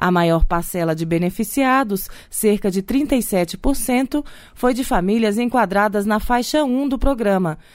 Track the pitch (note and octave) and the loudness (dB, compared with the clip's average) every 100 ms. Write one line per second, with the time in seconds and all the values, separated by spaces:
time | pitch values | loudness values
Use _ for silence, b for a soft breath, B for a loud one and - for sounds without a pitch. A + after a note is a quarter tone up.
0 | F3+ F3 E3+ E3 - E3+ - F3+ E3 D#3+ | 0 2 4 4 4 2 -4 -4 -2 -2
1 | E3 E3+ F3 G#3 G#3+ C#4 C4 C4 A3+ G3 | 0 0 0 -2 -4 0 2 2 0 -4
2 | - B B - G#3+ G3+ G3+ F#3+ F#3+ C4+ | -6 B B -2 0 2 0 -2 0 0
3 | D4 C4 - F#3 F3 - C4+ C4+ - B3 | 0 0 0 0 -2 -2 -2 -2 0 0
4 | C4 D4 - B B B B3 B3 C4 G3+ | 0 -4 -6 B B B -2 0 0 0
5 | F3+ A3+ A3 G#3 A#3+ B3 G3 G3 G#3 G#3 | 2 2 0 0 0 0 0 2 0 0
6 | G3+ G#3+ - B3 A#3+ D4+ C#4 B3+ C#4+ C4+ | 0 0 0 0 0 0 0 0 -2 0
7 | C#4 B3+ G#3 F#3+ E3+ D3+ b | 2 2 2 2 0 -4 b